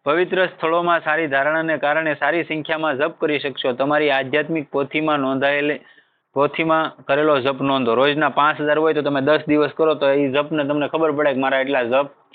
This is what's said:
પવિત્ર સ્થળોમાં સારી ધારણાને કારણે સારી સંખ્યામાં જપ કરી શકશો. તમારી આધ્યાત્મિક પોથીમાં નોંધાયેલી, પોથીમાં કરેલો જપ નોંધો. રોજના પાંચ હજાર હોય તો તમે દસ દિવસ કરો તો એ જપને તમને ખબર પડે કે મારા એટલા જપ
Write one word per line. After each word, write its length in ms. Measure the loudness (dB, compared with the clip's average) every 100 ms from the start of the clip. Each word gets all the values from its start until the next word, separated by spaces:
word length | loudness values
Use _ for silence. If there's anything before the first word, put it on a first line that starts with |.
પવિત્ર 420 | -2 0 0 0 0
સ્થળોમાં 580 | 0 -2 0 2 0
સારી 240 | 0 -2 0
ધારણાને 500 | 0 0 0 -2 -2
કારણે 360 | 0 0 0
સારી 300 | -2 0 0
સંખ્યામાં 540 | -2 -6 -4 -4 -2 -2
જપ 220 | -4 -2
કરી 200 | -2 -2
શકશો. 340 | -4 -4 -4
તમારી 360 | -2 0 0 2
આધ્યાત્મિક 600 | 0 0 -2 -2 -4 -4
પોથીમાં 500 | -4 -2 -2 -2 0
નોંધાયેલી, 600 | 0 0 0 0 -2 -4 -8 -20 _ _ _
પોથીમાં 680 | 0 0 0 0 2 0 -6
કરેલો 360 | -2 0 4 2
જપ 220 | 2 -2
નોંધો. 340 | 0 0 2 2
રોજના 340 | 2 2 0
પાંચ 320 | 2 0 0
હજાર 180 | 0 2
હોય 140 | 2
તો 80 | 0
તમે 200 | -2 -2
દસ 180 | 2 0 2
દિવસ 220 | 0 0
કરો 240 | 0 0
તો 160 | 2 2
એ 220 | 2 2
જપને 320 | 0 -2 -2
તમને 240 | -2 -2 -2
ખબર 240 | 0 0
પડે 220 | 0 0
કે 60 | 0
મારા 200 | 0 0
એટલા 240 | 0 -2
જપ 240 | 0 0 -2 -8 _